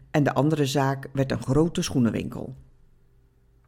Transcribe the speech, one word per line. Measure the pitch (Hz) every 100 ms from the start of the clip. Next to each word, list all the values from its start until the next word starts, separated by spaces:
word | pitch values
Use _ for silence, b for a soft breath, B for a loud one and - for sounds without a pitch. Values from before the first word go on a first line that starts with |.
| -
en | 156
de | 135
andere | - 147 156 139
zaak | 143 135 139 -
werd | 135 135
een | 113
grote | - 131 165 170
schoenenwinkel." | 175 139 117 104 - - - 131 - - _ _ _ _ _ _ _ _